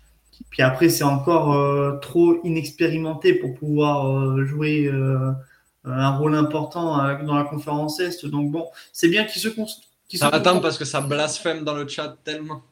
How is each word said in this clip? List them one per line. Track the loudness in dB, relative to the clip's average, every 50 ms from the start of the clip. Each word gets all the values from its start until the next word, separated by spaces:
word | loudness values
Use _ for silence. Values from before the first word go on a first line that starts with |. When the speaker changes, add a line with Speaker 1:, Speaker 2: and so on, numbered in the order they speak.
| _ _ _ _ _ _ _ _ -20 -8
Speaker 1:
Puis | 2 2
après, | 4 4 4 4 4 4
c'est | 4 4 2
encore, | 2 2 2 2 4 4 4 4 4 2
euh, | 2 2 2 2 0 0 -2 -4 -6
trop | -10 -2 4 4 6 6 4 2 0
inexpérimenté | -2 -2 -2 -4 -6 -2 0 0 0 2 -2 -2 -4 -6 2 2 4
pour | 4 4 0 -4 -6
pouvoir, | -6 -4 0 2 2 2 2 2 0 0 0
euh, | 0 0 0 0 0 0 0
jouer, | -2 -2 -2 -2 0 0 2 0
euh, | 0 0 0 0 0 0 0 0 -2 -2 -4 -8 _ _ _ _ _ _ _ _
un | -6 -2 0 0 2 2 2
rôle | 2 2 2
important, | 2 2 0 0 -4 -6 -6 -6 -4 -4 -2 0 0
euh, | 0 0 -2 -4
dans | -4 -2 -2
la | -2 -2
conférence | -2 -6 -8 -6 -4 -4 -4 -4 -4 -4 -4
Est. | -4 -4 -4 -8 -8
Donc | -4 -2 -2 -2 -2
bon, | -2 -4 -8 -8 -14 -20 -20 _
c'est | -4 2 2 4
bien | 4 2 0
qu'ils | -2 -4 -6
se | -6 -4
cons-, | -4 -4 -8 -8 -10 -18 _ _ _ _ _ _
qu'ils | -4 0
se | 2
Speaker 2:
Attends, | 2 2 4
Speaker 1:
concentrent. | 4 4 4 4
Speaker 2:
parce | 2 0 -2
que | -2 -6
ça | -4 -4 -4
blasphème | -2 -2 -2 -2 -2 -2 -4 -4 -2 -4 -2 -2 -4
dans | -6 -4
le | -6 -6 -8
chat | -8 -8 -8 -10 -12 _
tellement. | _ -10 -10 -10 -8 -10 -12 -14 _ _